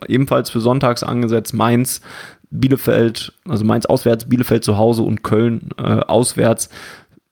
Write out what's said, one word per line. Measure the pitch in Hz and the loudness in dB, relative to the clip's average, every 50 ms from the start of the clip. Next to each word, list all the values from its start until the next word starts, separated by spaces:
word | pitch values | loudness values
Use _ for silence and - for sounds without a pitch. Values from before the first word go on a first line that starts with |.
| - - | -4 -2
äh, | |
ebenfalls | - 127 139 131 131 131 120 - | 0 0 2 2 0 0 0 -2
für | - 120 | -4 0
sonntags | 110 120 127 139 135 123 120 120 - | 0 2 2 2 0 0 -2 -2 -4
angesetzt. | - 123 120 120 113 117 117 107 - - | -4 -2 -2 0 0 0 -2 -2 -2 -2
Mainz, | 110 110 117 117 120 123 127 - - - - - - - - - _ _ _ | 0 2 2 4 2 2 0 -4 -8 -12 -16 -20 -18 -18 -20 -20 _ _ _
Bielefeld, | - - 123 131 135 123 - 117 110 107 117 117 110 - - - - _ _ - | -4 0 2 2 2 2 2 0 2 4 2 2 0 -4 -10 -14 -16 _ _ -6
also | - 104 104 | -4 0 0
Mainz | 110 113 120 110 | 2 0 0 2
auswärts, | - - 127 - 117 113 110 - - | 0 0 0 2 0 0 0 0 -2
Bielefeld | 127 123 123 - 120 110 - | 0 0 2 0 0 0 2
zu | - 104 101 | 0 2 2
Hause | 110 117 120 113 110 | 2 2 2 2 0
und | 110 107 104 | -2 -2 -4
Köln, | - - 110 107 117 117 117 110 - - - - | -2 0 2 2 2 2 0 -2 -6 -10 -10 -6
äh, | - | -2
auswärts. | - 107 110 107 - 85 113 127 - - - 117 113 113 - - - - - - - - - _ _ _ _ _ _ | 0 0 0 0 2 2 2 2 2 0 0 2 2 2 0 -2 -10 -12 -18 -20 -20 -20 -20 _ _ _ _ _ _